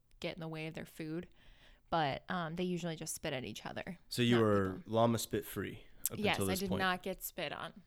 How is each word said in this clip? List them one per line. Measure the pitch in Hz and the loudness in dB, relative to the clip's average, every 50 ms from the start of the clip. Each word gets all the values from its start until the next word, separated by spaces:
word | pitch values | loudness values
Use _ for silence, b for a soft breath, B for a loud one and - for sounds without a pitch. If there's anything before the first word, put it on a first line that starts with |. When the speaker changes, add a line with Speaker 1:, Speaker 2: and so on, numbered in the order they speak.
| _ _ - - | _ _ -12 -8
Speaker 1:
get | - 170 - | -6 -6 -6
in | - | -6
the | 160 | -8
way | 160 160 156 156 | -6 -6 -6 -6
of | 160 160 | -6 -6
their | 156 151 | -8 -10
food. | - - - 160 156 160 170 180 - b b b b b b b b b b b _ | -10 -10 -10 -8 -6 -6 -6 -6 -10 b b b b b b b b b b b _
But, | 175 165 151 139 - - - - | 2 2 2 2 0 -2 -4 -4
um, | - 180 165 156 165 | -4 -4 -4 -4 -2
they | 180 180 | -2 0
usually | 180 180 170 175 170 160 | 0 0 -2 -2 -4 -4
just | 147 160 - - | -4 -6 -6 -6
spit | - - 160 | -6 -4 -4
at | 143 131 - | -4 -4 -4
each | 98 - - - | -6 -8 -8 -10
other, | - - - - - 170 - - - | -8 -8 -8 -8 -8 -10 -12 -12 -4
Speaker 2:
So | - 120 120 | 0 4 6
you | 120 120 | 6 8
Speaker 1:
not | 117 113 | 8 8
Speaker 2:
were | 107 104 101 95 92 92 | 6 6 6 4 2 0
Speaker 1:
people. | 90 - - 110 | -4 -4 0 4
Speaker 2:
llama | 113 117 117 117 107 | 6 6 6 4 2
spit | - - - 104 - | 0 -2 -2 -2 -2
free | - - 104 95 95 - - - - - - - - | -4 -4 -4 -4 -4 -6 -10 -14 -18 -8 -6 -4 -4
up | - | -2
Speaker 1:
Yes, | 208 208 196 165 | 0 2 2 4
Speaker 2:
until | - 196 | 4 2
this | 190 190 185 | 2 0 0
Speaker 1:
I | |
did | 202 185 | 0 -2
Speaker 2:
point. | 185 185 | 0 0
Speaker 1:
not | 190 185 180 180 - | 0 0 0 -2 -4
get | 190 185 - - | -6 -6 -6 -8
spit | - - - 160 143 - | -10 -6 -6 -6 -6 -6
on | - - 165 - - - | -8 -10 -10 -12 -16 0